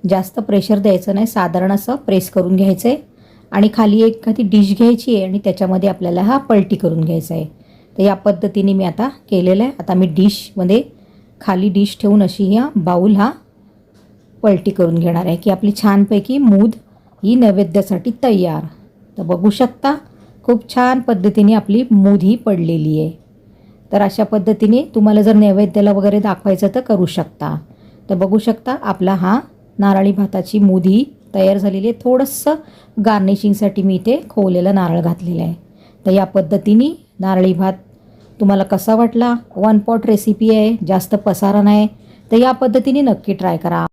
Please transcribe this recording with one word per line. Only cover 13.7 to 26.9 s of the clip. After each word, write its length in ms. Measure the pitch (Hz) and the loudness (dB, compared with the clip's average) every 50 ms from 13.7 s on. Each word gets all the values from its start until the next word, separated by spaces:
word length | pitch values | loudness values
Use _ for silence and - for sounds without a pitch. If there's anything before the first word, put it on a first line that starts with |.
| _ _ _ _ _ _ _ _ _ _ _ _ _ - - | _ _ _ _ _ _ _ _ _ _ _ _ _ -2 0
पलटी 280 | 214 196 180 - 208 | 0 0 2 0 -4
करून 240 | 196 - 180 165 165 | 0 0 0 0 0
घेणार 300 | 170 165 175 170 170 180 | 0 -2 -2 -2 -2 -2
आहे 100 | 175 170 | -4 -4
की 140 | 170 - 214 | -2 -2 -2
आपली 220 | 190 185 - 202 202 - | -2 0 -2 -4 -2 0
छानपैकी 560 | - 208 196 202 202 202 220 202 202 - 254 | 0 2 2 2 2 2 0 -2 -2 -2 -2
मूद 380 | 285 277 226 202 196 208 226 214 - _ _ _ _ _ _ _ _ - | 2 2 4 4 4 4 2 0 -6 _ _ _ _ _ _ _ _ -2
ही 120 | 202 247 | 0 2
नैवेद्यासाठी 760 | 254 240 214 190 190 202 165 160 202 185 - 202 170 - 247 226 - - | 4 4 2 2 2 -2 0 0 -2 -2 -2 -6 -6 -4 -6 -6 -2 -2
तयार. 380 | 254 220 190 180 170 156 151 156 156 - _ - _ _ _ - _ _ | 0 0 0 0 -2 -4 -6 -8 -10 -16 _ -20 _ _ _ -20 _ _
तर 60 | - 180 | -12 -6
बघू 260 | 160 180 170 185 208 | -4 -4 0 0 0
शकता 460 | 202 - 247 240 - - - 277 294 302 - - - - - - - - - | 2 0 -2 -2 -2 -6 -4 -4 -4 -4 -8 -20 -20 -20 -20 -20 -20 -10 -2
खूप 260 | - 247 226 - - | -2 -2 -2 -4 -6
छान 300 | - 247 247 247 262 262 | -4 -2 0 0 0 -2
पद्धतीने 540 | 240 - 226 185 180 208 196 220 202 202 220 | -2 -4 -4 0 0 0 2 4 4 4 4
आपली 300 | 208 208 - 202 233 254 247 | 2 0 0 -2 -2 0 2
मूद 320 | 220 196 196 202 202 190 170 | 2 4 4 4 2 4 2
ही 120 | 190 233 | 2 0
पडलेली 640 | 233 - 220 196 180 170 160 170 160 151 156 151 156 | 0 0 -2 -2 -2 -2 -2 -2 -2 -2 -2 -2 -2
आहे. 120 | 156 160 160 - _ _ _ _ _ - _ _ _ _ _ _ _ _ | -4 -4 -8 -12 _ _ _ _ _ -20 _ _ _ _ _ _ _ _
तर 100 | - 202 | 0 0
अशा 220 | 202 190 - - 214 | 0 0 -2 -4 -4
पद्धतीने 600 | - - 214 180 220 214 214 220 208 226 254 - - - | -2 -2 -2 0 0 0 2 2 2 2 2 0 -2 0
तुम्हाला 260 | 220 208 214 208 214 | 2 2 4 4 4
जर 140 | 202 214 220 | 4 4 6
नैवेद्याला 560 | 214 208 202 190 196 208 180 165 208 202 208 | 6 6 4 4 2 0 0 2 2 2 2
वगैरे 280 | 202 202 190 208 202 208 | 2 2 0 0 0 0
दाखवायचं 480 | 202 208 185 - - 202 190 185 208 196 196 | -2 -2 -4 -4 -2 -2 0 0 0 -2 -2
तर 40 | 254 | -4
करू 260 | 254 - | -2 -2